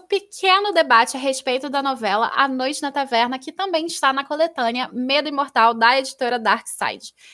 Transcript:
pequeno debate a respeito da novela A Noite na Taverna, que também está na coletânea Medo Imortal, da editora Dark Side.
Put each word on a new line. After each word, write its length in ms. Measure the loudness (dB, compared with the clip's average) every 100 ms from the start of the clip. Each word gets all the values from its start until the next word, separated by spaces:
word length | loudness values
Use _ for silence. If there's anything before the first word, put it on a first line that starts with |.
| -4
pequeno 680 | -4 -4 -4 2 2 2
debate 420 | 0 4 4 4 -2
a 40 |
respeito 500 | -4 -2 -2 -4 -2
da 120 | -4
novela 480 | -2 -2 0 0 0
A 120 | 0 0
Noite 360 | 0 -4 -4
na 100 | -4
Taverna, 460 | -4 0 0 0 -2
que 120 | -10
também 360 | -8 -4 -2 -4
está 260 | 0 0
na 140 | 0 -4
coletânea 640 | -2 -2 0 -2 -2 -6
Medo 380 | -6 0 0 0
Imortal, 420 | -4 -2 4 4
da 260 | 6 4 4
editora 400 | 0 -4 -2 0
Dark 280 | 2 0 -2
Side. 480 | -6 -6 -6 -16 _ -20